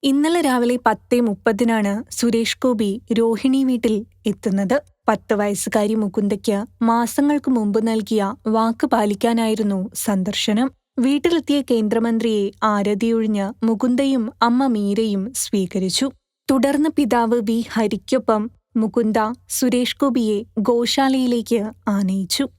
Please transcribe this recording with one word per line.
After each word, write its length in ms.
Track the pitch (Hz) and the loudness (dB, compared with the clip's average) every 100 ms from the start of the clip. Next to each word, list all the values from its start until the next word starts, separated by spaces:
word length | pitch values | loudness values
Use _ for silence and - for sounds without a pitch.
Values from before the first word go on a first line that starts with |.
ഇന്നലെ 380 | 277 277 302 349 | 2 2 2 2
രാവിലെ 380 | 302 254 240 247 226 | 2 2 0 2 0
പത്തേ 340 | 214 _ 247 | 0 _ 0
മുപ്പതിനാണ് 840 | 233 196 - 214 240 226 202 202 - | 0 0 -2 0 0 2 0 -2 -8
സുരേഷ് 460 | - 240 226 226 - | -2 0 0 -2 -2
ഗോപി 380 | 262 226 208 202 - | 0 0 -2 -4 -4
രോഹിണി 500 | 226 226 214 269 262 | 0 0 0 0 2
വീട്ടിൽ 420 | 262 247 233 214 220 _ - | 0 0 0 -2 -4 _ -6
എത്തുന്നത്. 560 | 196 214 196 190 277 - _ - | -4 -2 -2 0 -2 -4 _ -2
പത്ത് 260 | 214 - | -2 -2
വയസ്സുകാരി 640 | 208 208 202 - 214 208 220 | -2 0 -2 -2 -2 0 0
മുകുന്ദയ്ക്ക് 720 | 208 202 202 202 - 202 220 _ | -2 -2 -2 -2 -2 -2 -4 _
മാസങ്ങൾക്ക് 720 | 226 226 233 - 285 294 277 | 0 0 0 0 0 0 0
മുമ്പ് 360 | 247 208 208 226 | 0 0 0 0
നൽകിയ 480 | 220 202 214 196 - 220 | -2 -2 -2 -2 -4 -2
വാക്ക് 400 | 220 226 226 294 | 0 0 0 0
പാലിക്കാനായിരുന്നു 1000 | 226 214 202 233 233 226 220 208 196 185 - | 2 0 0 0 0 0 0 0 -2 -4 -6
സന്ദർശനം. 760 | - 196 185 202 - 214 262 _ _ - | -2 -2 -2 -4 -2 0 0 _ _ -2
വീട്ടിലെത്തിയ 640 | 247 285 349 339 - 285 | 0 2 2 0 0 -2
കേന്ദ്രമന്ത്രിയെ 880 | 269 233 214 226 233 226 226 214 196 - | 2 0 2 0 0 0 0 0 -2 -2
ആരതിയൊഴിഞ്ഞ് 1000 | 220 208 202 202 226 226 220 208 196 - 226 | 0 0 0 0 0 0 0 -2 -4 -2 -2
മുകുന്ദയും 680 | 214 254 247 277 262 220 - | 0 0 2 2 0 -2 0
അമ്മ 260 | 233 247 269 | 2 2 2
മീരയും 680 | 220 202 202 226 202 196 269 | 0 0 0 0 -2 -4 -6
സ്വീകരിച്ചു. 760 | - 202 185 190 185 - 269 - _ _ - | -2 -2 0 -2 -2 -2 -4 -6 _ _ 0
തുടർന്ന് 380 | 269 277 285 311 302 | 2 2 2 0 0
പിതാവ് 440 | 269 240 233 240 | 2 2 2 0
വി 220 | 214 226 226 | 0 -2 -2
ഹരിക്കൊപ്പം 760 | 220 214 202 - 262 254 214 220 _ _ 226 | -2 -2 -2 -2 -2 0 0 -2 _ _ -2
മുകുന്ദ 560 | 220 208 220 220 214 247 _ | 0 0 0 0 -2 -6 _
സുരേഷ് 480 | - 254 247 247 - | -2 0 0 -2 0
ഗോപിയെ 420 | 277 240 220 208 233 - | 0 0 0 -2 -4 -4
ഗോശാലയിലേക്ക് 1120 | 202 240 233 - 269 262 254 240 214 233 214 - - | 0 0 0 0 2 2 0 -2 0 -2 -2 -6 -2
ആനയിച്ചു. 600 | 202 190 196 180 - 277 | 0 0 -2 -4 -4 -4